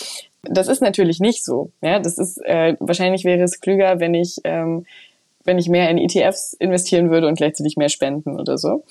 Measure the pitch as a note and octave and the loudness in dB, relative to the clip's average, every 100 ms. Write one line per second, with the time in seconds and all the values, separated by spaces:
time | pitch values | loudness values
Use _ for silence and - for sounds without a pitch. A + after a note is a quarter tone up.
0 | - - - _ - F3 F#3+ C4 A#3 F#3+ | -16 -16 -18 _ -4 -2 0 2 0 2
1 | F3+ E3 G3+ A#3 - B2+ D#3+ _ D#3 G3 | 0 2 0 0 -2 -4 -4 _ -2 0
2 | E3+ E3+ F3+ - - E3+ E3 E3 - F3 | -2 -4 -6 -6 -2 2 2 0 -2 0
3 | F#3 F#3 F3+ F3+ F3+ - - G3 F#3+ F3+ | 0 0 2 2 2 0 0 2 4 2
4 | E3+ E3+ F3 - E3+ E3 E3 E3 F3 - | 2 0 0 -4 -6 -4 -4 -4 -8 -20
5 | - _ _ _ - F3+ E3+ F3 F3 E3+ | -20 _ _ _ -2 0 2 2 2 2
6 | - F#3+ - G3 - - F3+ F3+ F3+ F3+ | 0 2 0 0 -8 -6 -2 -2 2 2
7 | E3+ E3 D#3+ D#3+ D3+ D3+ D3+ D3+ D3 - | 4 4 2 0 -2 -2 -4 0 -2 0
8 | C3+ C#3+ D3+ C#3 - C#3 D#3 D#4 - | -2 -4 -6 -8 -4 -4 -2 -4 -6